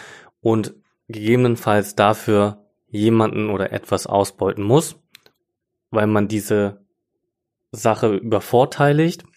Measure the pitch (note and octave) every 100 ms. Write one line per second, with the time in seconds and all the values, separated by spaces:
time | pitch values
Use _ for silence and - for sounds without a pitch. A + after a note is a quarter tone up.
0 | - - - _ A2+ A2 G#2 - _ _
1 | - G#2+ G#2+ B2 B2 A#2 A2 G#2 G2+ -
2 | G#2 A2 - G#2 G#2 - _ _ _ G#2
3 | A2 A2+ A2 G#2+ G#2+ G2 G2 G2+ - F#2+
4 | - G2+ G2 - F#2+ G2+ G#2 D3 D#3 -
5 | _ - _ _ _ _ _ _ _ A2
6 | G#2+ G#2+ G2+ G#2+ - G#2 G2+ - _ _
7 | _ _ _ _ _ _ _ G#2+ A2+ G#2+
8 | A2+ G2 A2 G2+ - A#2+ B2 - C#3+ D3
9 | E3 - -